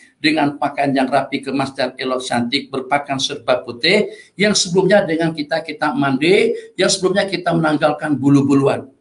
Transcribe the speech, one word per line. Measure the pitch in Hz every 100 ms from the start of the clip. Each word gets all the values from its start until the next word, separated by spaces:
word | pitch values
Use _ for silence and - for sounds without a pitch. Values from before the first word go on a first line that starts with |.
| _ _
dengan | 156 156 143 -
pakaian | 139 - 139
yang | 135 127
rapi, | 139 - 139
kemas | 139 135 135
dan | - 127 -
elok | 131 127
cantik, | 127 120 120 139 -
berpakaian | 135 - 143 - 131
serba | - - - 123 -
putih, | 113 160 208 - - - -
yang | 214
sebelumnya | 202 180 180 175 202
dengan | 170 160 165
kita, | 156 147 160 156
kita | 151 151 143
mandi, | 139 131 156 208 233 - - -
yang | 190
sebelumnya | - 185 196 175
kita | 170 175 165
menanggalkan | 156 147 151 147 156 139
bulu-buluan. | 139 143 139 139 139 113 - _